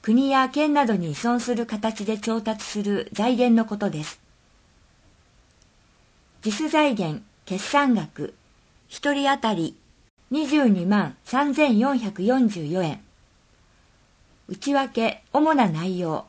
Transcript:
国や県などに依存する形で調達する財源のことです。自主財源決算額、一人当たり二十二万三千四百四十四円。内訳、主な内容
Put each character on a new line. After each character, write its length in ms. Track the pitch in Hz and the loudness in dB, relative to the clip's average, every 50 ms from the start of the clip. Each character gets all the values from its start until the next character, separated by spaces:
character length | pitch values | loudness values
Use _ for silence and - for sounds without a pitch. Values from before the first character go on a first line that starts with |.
| - | 0
国 260 | 220 220 254 277 269 | 2 2 2 4 4
や 200 | 269 269 262 262 | 2 2 2 0
県 260 | 262 294 302 302 294 | 0 0 2 2 2
な 100 | 294 277 | 2 2
ど 100 | 226 214 | 2 0
に 120 | 185 170 | 0 -2
依 20 | 160 | -4
存 280 | 143 - - 240 240 247 | -6 -4 -2 -2 -2 0
す 160 | 233 240 247 | -2 -2 -2
る 100 | 208 233 | -4 -4
形 400 | 233 220 208 208 220 214 - 202 | -6 -6 -4 -4 -4 -4 -4 -6
で 140 | 208 220 208 | -6 -6 -4
調 220 | - 226 226 226 | -4 -4 -4 -4
達 220 | 220 226 220 208 - | -4 -4 -6 -6 -8
す 200 | - - 214 202 | -8 -6 -4 -2
る 260 | 202 202 190 - - | -2 -2 -2 -4 -6
財 260 | - - 208 247 254 | -4 -2 0 0 2
源 180 | 214 247 247 233 | 2 4 4 4
の 100 | 226 226 | 4 2
こ 120 | 220 208 | 0 -4
と 120 | 208 208 196 | -4 -4 -4
で 140 | 151 151 151 | -4 -4 -8
す。 160 | - - _ _ _ _ _ _ _ _ _ _ _ _ _ _ _ _ _ _ _ _ _ _ _ _ _ _ _ _ _ _ _ _ _ _ _ _ _ _ _ _ _ _ _ _ _ - | -10 -12 _ _ _ _ _ _ _ _ _ _ _ _ _ _ _ _ _ _ _ _ _ _ _ _ _ _ _ _ _ _ _ _ _ _ _ _ _ _ _ _ _ _ _ _ _ -6
自 100 | 220 208 | -6 -4
主 140 | 208 311 302 | -4 -4 0
財 240 | 320 311 302 285 240 | 2 4 4 4 2
源 300 | 196 185 160 151 - - _ _ _ _ | 0 -2 -4 -4 -6 -10 _ _ _ _
決 200 | - 185 196 - | -8 -8 -8 -6
算 300 | - - 285 285 262 240 | 0 2 2 4 4 2
額、 400 | 196 156 151 _ - 147 - - _ _ _ _ _ _ _ _ _ _ | 0 0 -6 _ -10 -10 -10 -12 _ _ _ _ _ _ _ _ _ _
一 260 | _ - - - 285 285 | _ -18 -6 -2 -2 0
人 140 | 277 277 277 277 | 0 2 0 0
当 40 | 277 | 0
た 120 | - 226 208 | 0 -2 -2
り 200 | 170 165 - - _ _ _ _ _ _ _ _ _ _ _ | -2 -4 -6 -6 _ _ _ _ _ _ _ _ _ _ _
二 180 | 247 302 311 | -4 -2 0
十 200 | 254 294 302 277 | 2 2 4 4
二 180 | 233 196 180 170 | 4 4 4 2
万 320 | 185 208 208 180 151 - _ _ | 2 2 2 0 -2 -6 _ _
三 300 | - - 262 285 294 262 | -4 -2 0 0 0 2
千 240 | 311 302 285 226 208 | 2 4 4 4 4
四 180 | 247 277 277 | 4 2 2
百 240 | 247 226 196 196 - | 0 -2 -4 -6 -2
四 260 | 180 214 254 269 247 | 0 2 4 4 4
十 180 | 220 208 175 156 | 2 0 -2 -6
四 160 | 143 170 185 180 | -4 -2 -2 -2
円。 200 | 156 143 - - _ _ _ _ _ _ _ _ _ _ _ _ _ _ _ _ _ _ _ _ _ _ _ _ _ _ _ _ | -2 -4 -8 -14 _ _ _ _ _ _ _ _ _ _ _ _ _ _ _ _ _ _ _ _ _ _ _ _ _ _ _ _
内 280 | - 185 202 - 277 285 | -14 -14 -8 -4 -2 0
訳、 480 | 277 269 254 - 240 226 214 - - _ _ - | 0 -2 -2 -2 -2 -2 -2 -4 -6 _ _ 0
主 220 | 285 302 320 311 | 2 2 4 4
な 120 | 277 233 | 4 2
内 300 | 190 156 156 170 190 185 | 2 0 -2 -4 -4 -4
容 300 | 180 180 160 156 - - | -4 -4 -4 -4 -6 -8